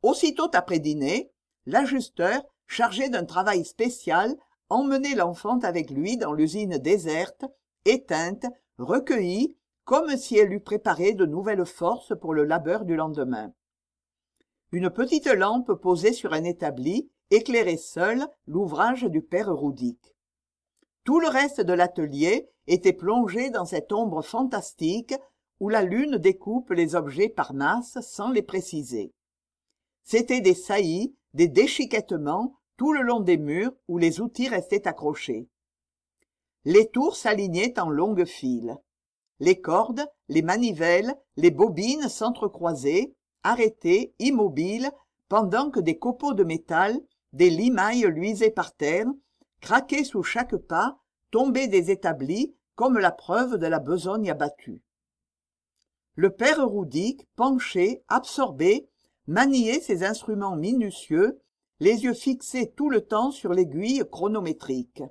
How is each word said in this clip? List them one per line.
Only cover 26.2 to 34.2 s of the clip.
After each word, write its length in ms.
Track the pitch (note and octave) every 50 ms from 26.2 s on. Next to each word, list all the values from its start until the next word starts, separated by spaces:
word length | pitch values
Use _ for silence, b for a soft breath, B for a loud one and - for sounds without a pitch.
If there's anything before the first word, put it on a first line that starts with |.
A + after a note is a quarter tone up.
| D3+ F#3+ F#3 F#3+ - G3+ A3 B3+ B3 _
les 240 | F#3 E3+ E3+ D#3 D3+
objets 340 | F3 D#3 C#3+ C3+ D3 G3+ A3+
par 240 | A3 - D3 - C3+
masses 460 | C#3 C#3 D3+ F#3+ A#3+ A#3+ - - B3+
sans 300 | A#3+ - - - G3+ B3
les 120 | C4 G#3+ -
préciser. 680 | - - F#3+ F3+ - - D#3 C#3+ A#2+ A#2+ A2 G2 - _ _ _ _ _ _ _ _ _ _ _ _ _ _ _ _ _ _ _
C'étaient 360 | - - A3+ A#3+ B3 B3+ B3+
des 140 | G3+ F#3 F3+
saillies, 600 | F3+ - - G3+ G#3 G3+ E3 D#3+ F3+ A3 C#4+ - _ _ _ _
des 140 | C3+ E3+ E3+
déchiquettements 1040 | C3 E3+ A#3+ C#4 - - C#4 B3+ - G#3+ G#3 - G3 D#3+ D3+ D3 D#3 F#3 A3+ C4+ - _ _ _ _
tout 160 | - A#3+ D4 D4+
le 100 | C#4+ C4
long 180 | A#3+ A#3+ A#3
des 160 | G3+ F3+ F3
murs 360 | D#3 D3+ D3 D3 F3 G#3 B3+ B3+ _ _ -
où 100 | E3+ F3
les 220 | E3+ E3 E3 E3